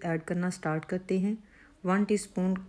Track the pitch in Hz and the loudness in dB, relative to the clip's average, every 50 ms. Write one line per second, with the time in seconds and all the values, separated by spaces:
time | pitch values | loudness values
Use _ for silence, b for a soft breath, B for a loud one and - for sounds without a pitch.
0 | - 170 165 156 160 - 175 175 180 180 - - - 156 156 160 - - 185 185 | -2 -2 -2 -2 -2 -2 -2 0 0 -2 -4 -2 -2 -2 -2 -2 -2 -2 -4 -4
1 | 185 - 190 190 185 208 220 220 b b b b b b b b - 180 185 202 | 0 0 0 2 2 0 -2 -4 b b b b b b b b 0 2 2 4
2 | 208 208 208 202 - - - 185 180 185 190 185 - | 4 2 2 0 0 -4 -2 0 0 2 0 0 -2